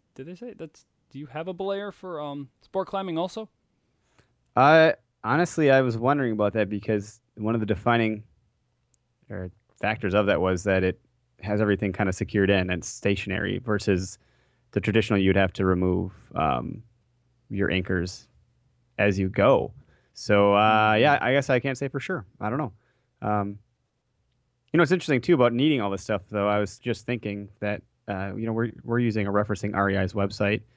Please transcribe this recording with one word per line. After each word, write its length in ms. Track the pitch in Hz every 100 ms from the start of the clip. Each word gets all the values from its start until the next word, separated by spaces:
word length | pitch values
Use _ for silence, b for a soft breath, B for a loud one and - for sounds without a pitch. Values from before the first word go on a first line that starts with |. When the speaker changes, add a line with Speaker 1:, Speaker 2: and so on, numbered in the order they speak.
| _
Speaker 1:
did 100 | - 143
they 60 |
say 200 | 180 247 -
that's? 300 | 160 _ _ _ _
Do 80 | 131
you 80 | 147
have 200 | 147 175
a 40 |
belayer 400 | 180 196 196 202
for, 300 | - 185 160
um, 260 | 147 143 135 _
sport 260 | _ 190 180
climbing 300 | 196 196 165
also? 320 | 185 226 220 _ _ _ _ _ _ _ _ _ _ 120
Speaker 2:
Uh, 360 | 139 160 160 - _ _
honestly, 480 | 110 143 175 - 147
I 120 | 135
was 160 | 127 113
wondering 340 | 123 147 123
about 220 | 107 104
that 160 | 110 101
because 500 | 104 110 107 101 - _ -
one 160 | 107
of 60 | 117
the 60 | 107
defining, 560 | 101 120 117 110 107 - _ _ _ _ _ _ _ _ _ -
or 220 | 95 90 - _ -
factors 360 | 101 110 101
of 100 | 101
that 160 | 101 80
was 240 | 92 90
that 180 | 101 95
it 160 | 92 92 _ _ _ _
has 200 | 101 104
everything 320 | 104 98 104
kinda 220 | 90 101
secured 340 | 92 101 104 98
in 220 | 101 92
and 120 | 90
stationary 760 | - - - 95 98 92 95 95
versus 600 | 113 104 - 92 92 - _ _ _ _ _
the 100 | 101
traditional 380 | 101 110 107 101
you'd 160 | 95 92
have 160 | 95
to 140 | - 95
remove, 460 | 90 92 90 92 - -
um, 480 | - 78 62 - - - _ _ _ _ _ -
your 200 | 98 92
anchors 560 | 92 90 92 90 - _ _ _ _ _ _ _ -
as 200 | 104 95
you 100 | 95
go. 420 | - 107 131 - - b b b -
So, 320 | - 104 101
uh, 400 | 101 107 110 107
Speaker 1:
Mm-hmm. 60 | 107
Speaker 2:
yeah, 160 | 143 143
I 100 | 120
guess 160 | 139 131
I 120 | 127
can't 180 | 139 127
say 80 | 139
for 140 | 139
sure. 260 | - 175 92 -
I 100 | 104
don't 80 | 135
know. 140 | 127 - _ _ _ -
Um, 360 | 107 104 101 101 _ _ _ _ _ _ _ _ _ _ _
you 40 | 165
know, 40 |
it's 80 | 147
interesting, 300 | 180 - 131
too, 140 | 147
about 180 | 156 120
needing 280 | 117 151 139
all 100 | 101
this 120 | 98
stuff, 200 | - 101 92
though. 200 | 104 101
I 100 | 104
was 220 | 104 -
just 260 | 123 110 -
thinking 420 | 120 107 101 101 -
that, 220 | 104 104 - _ -
uh, 240 | 98 98
you 100 | 98
know, 80 | 113
we're, 200 | 113 113 -
we're 160 | 120 120
using 300 | 120 107 101
or 40 |
referencing 440 | 101 104 101 101 98
R 120 | 101
E 60 | 98
I's 180 | 92
website. 480 | 104 98 98 101 110 -